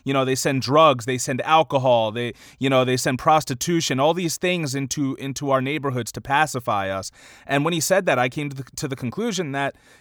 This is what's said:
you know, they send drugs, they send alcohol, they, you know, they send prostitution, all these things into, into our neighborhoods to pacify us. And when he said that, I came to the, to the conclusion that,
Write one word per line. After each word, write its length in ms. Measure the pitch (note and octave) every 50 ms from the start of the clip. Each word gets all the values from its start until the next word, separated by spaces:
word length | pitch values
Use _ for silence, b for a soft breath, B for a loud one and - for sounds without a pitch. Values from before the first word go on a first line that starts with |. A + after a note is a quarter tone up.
| -
you 120 | C3+ C#3
know, 100 | C#3 C3+
they 100 | C3 C3+
send 280 | C3+ - D#3+ C3+ C3+ A#2+
drugs, 420 | A#2+ C3+ D3+ D#3+ D#3 C3+ B2 G#2+
they 140 | C3 B2+ B2+
send 240 | - - C3+ B2 -
alcohol, 680 | - D#3 D#3+ D#3 - D3+ C#3 B2 C3 B2 A#2 A2+ A2
they, 220 | G#2 A#2+ A#2+ A#2+ G#2 B B B B B
you 120 | C3 C3+
know, 160 | C#3 B2+ B2+
they 100 | B2 B2+
send 220 | B2+ - D#3 C3 B2
prostitution, 840 | - D#3+ D#3 D#3 C#3+ - C3+ A#2+ - - F3 E3 D#3+ - C#3+ B2+
all 140 | C3+ D#3 E3+
these 240 | F3 F#3 E3 - -
things 360 | - F3+ F3+ F3 D#3+ C#3+ B2+
into, 400 | C#3 C#3 C3 - D#3 C#3+ C3+ C3
into 340 | - B2+ C#3 C3+ - D3 C#3
our 100 | C3+ C3
neighborhoods 500 | B2+ C3+ D3 D#3 C3 C#3 B2+ B2+ A#2 - -
to 100 | B2 G#2
pacify 640 | C3+ C#3 C#3+ D#3 C#3+ - C3 - - A2 G2+ G2 F#2+
us. 220 | F#2+ F#2+ F#2+ - B B B B B B B
And 200 | - C#3 C#3+ D3
when 80 | E3 F3
he 60 | E3
said 260 | C#3+ - F#3+ G3 F#3+
that, 120 | F3+ C#3+ B2
I 120 | B2+ C3
came 180 | B2+ D#3 D3 C#3+
to 80 | C#3
the, 80 | C3+ B2+ - -
to 120 | - - C#3+
the 80 | C3
conclusion 560 | - - A#2+ - - A3 A#3+ G3+ E3+ F3+ C#3+ C3+
that, 240 | C#3 C#3+ C3+ b b b b b b